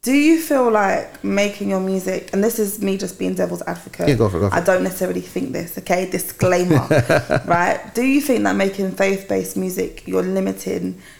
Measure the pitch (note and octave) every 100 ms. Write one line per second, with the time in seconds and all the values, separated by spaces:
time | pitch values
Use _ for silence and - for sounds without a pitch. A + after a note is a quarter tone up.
0 | A#3+ C#4 D4 D#4+ - C#4 A#3+ G#3+ G3 -
1 | - - G3 G3 G#3 G3+ G3+ F#3+ F#3+ F#3+
2 | F#3+ F#3 - G3 G#3+ A3 G#3 G#3 G3+ F#3+
3 | F#3+ - F#3 F#3 F3 F3 - F3 - -
4 | D#3 B2 A2 F2 G2 E3+ F3 F#3 F#3 -
5 | F#3 F3+ - F#3 C3 B2+ E3+ - - F#3
6 | F#3 F#3 - - F3+ F3+ F3+ D3+ - D#3
7 | A#2+ - - C3+ - E3+ F3 - - -
8 | C4 C#4 C#4+ A#3 G3+ G3 G3 G3 F#3+ F#3
9 | G3 G3 - G3 F#3 G3 F#3 F#3 F#3 -
10 | - F#3 F#3 F#3+ F#3+ F#3+ - F3+ F3+ F#3
11 | -